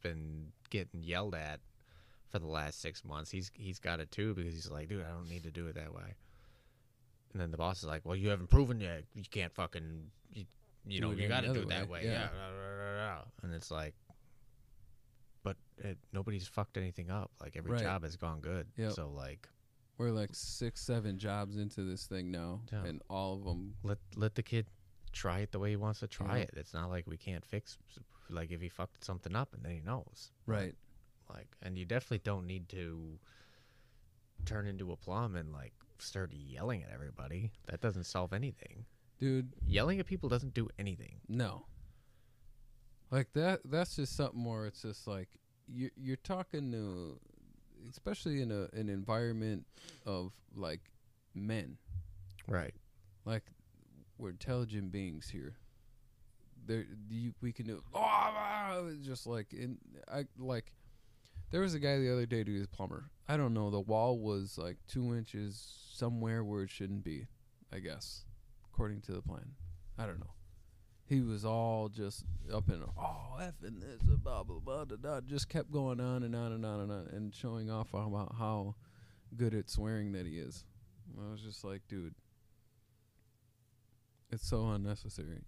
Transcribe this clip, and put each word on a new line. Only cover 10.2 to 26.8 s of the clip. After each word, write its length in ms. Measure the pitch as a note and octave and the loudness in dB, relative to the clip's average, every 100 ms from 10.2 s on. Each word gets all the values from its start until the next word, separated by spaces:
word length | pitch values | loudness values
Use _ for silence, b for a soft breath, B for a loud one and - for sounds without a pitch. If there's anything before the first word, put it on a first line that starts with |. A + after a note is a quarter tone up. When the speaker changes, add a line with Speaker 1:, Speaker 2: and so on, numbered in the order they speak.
| - | -14
Speaker 1:
you, 100 | - F2 - - - - | -12 -12 -14 -20 -16 -4
you 140 | G2 | 0
Speaker 2:
Do 60 | G#2 | 2
Speaker 1:
know, 40 | |
Speaker 2:
it 40 | G2+ | 2
Speaker 1:
you 40 | |
Speaker 2:
any 60 | G2+ | 2
Speaker 1:
gotta 180 | B2 B2+ | 2 4
do 40 | |
Speaker 2:
other 100 | B2+ | 2
Speaker 1:
it 80 | G2+ | 2
that 180 | E2+ F#2 | 0 0
Speaker 2:
way. 120 | E2+ | 0
Speaker 1:
way." 40 | G#2+ | 0
Speaker 2:
Yeah. 40 | |
Speaker 1:
Yeah. 180 | A2+ F#2 F#2 | 2 0 -2
Rah, 120 | F#2+ | -6
rah, 340 | G2 G2 G2+ | -6 -6 -4
rah, 220 | G2+ G2+ G#2+ E2+ | -2 -2 -2 -4
rah. 60 | - - | -8 -8
And 100 | F2+ | -6
it's 180 | E2 - | -4 -2
like, 220 | D#2 D2+ - - - - - - - - - - - - - - - | -2 -2 -6 -18 -20 -20 -20 -20 -20 -20 -20 -20 -20 -20 -20 -20 -6
but 140 | G2+ F#2+ - - | -4 -4 -8 -8
it, 200 | G2 F2+ - | -6 -6 -6
nobody's 360 | G2 G2+ G2+ F#2 | -4 -2 -2 -2
fucked 260 | - G2+ - | -2 -2 0
anything 340 | F#2 F2+ F2 | -2 -2 -4
up. 220 | G2+ - - | -2 -4 -8
Like, 160 | - - | -10 -6
every 160 | E2+ | 0
Speaker 2:
Right. 100 | A#2+ | 2
Speaker 1:
job 220 | G2+ F#2 | 2 2
has 140 | D#2+ F2 | -2 -4
gone 240 | E2 D#2+ | -4 -2
good. 260 | D2+ F2+ D2+ - | -2 -2 -2 -2
Speaker 2:
Yep. 160 | A2 | 0
Speaker 1:
So, 160 | G#2 D2 | 0 -4
like, 400 | C#2+ C2+ C#2 - - - - - - | -4 -6 -8 -14 -20 -20 -20 -14 0
Speaker 2:
We're, 140 | A#2+ | 2
like, 200 | A2 G2+ | 2 0
six, 480 | - - - A#2+ - | -2 -6 -2 -2 -2
seven 360 | - A#2+ G#2+ G2 | 2 2 2 0
jobs 380 | G#2 G2+ G2+ G#2 | 2 0 0 0
into 280 | G#2 - | 0 0
this 240 | F#2+ F#2 - | -2 -2 -2
thing 220 | F#2+ F2+ | -2 0
now, 300 | F2+ E2+ F#2+ A#2 | 0 0 -2 -2
Speaker 1:
Yeah. 100 | G#2+ | -2
Speaker 2:
and 180 | F#2 D2+ - | 0 -4 -4
all 260 | F#2+ F#2+ F#2+ | -2 0 0
of 80 | G2 | 0
'em 280 | F2 G2 - | 0 -2 -2
Speaker 1:
Let, 160 | G2+ G2+ - - | 0 0 -2 2
let 180 | G#2+ - | 2 4
the 80 | |
kid 260 | - A#2 G#2+ - - - - | 2 2 0 -4 -20 -12 -6
try 260 | - F#2+ F2+ | 0 2 2
it 140 | G#2 | 2
the 60 | G2 | 2
way 100 | G2+ | 2
he 60 | G#2 | 4
wants 240 | G#2+ G#2 | 2 0
to 60 | G#2+ | -2
try 320 | - G2 A#2 | -2 2 4
Speaker 2:
Yeah. 40 | |
Speaker 1:
it. 60 | G2 - | 2 -2
It's 160 | - | -6
not 160 | E2 | -2